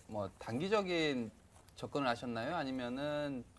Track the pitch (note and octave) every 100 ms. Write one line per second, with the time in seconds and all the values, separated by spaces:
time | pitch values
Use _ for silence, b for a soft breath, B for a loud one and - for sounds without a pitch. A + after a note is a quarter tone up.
0 | - G#2+ G2 - - A#2 F#3+ G#3+ F#3+ E3+
1 | D#3 B2+ A2+ - - - - - A#2 D3
2 | C3+ A#2 B2 A2+ A#2+ E3+ C3+ C3 A#2+ B2+
3 | D3 D3 D3 C3 A#2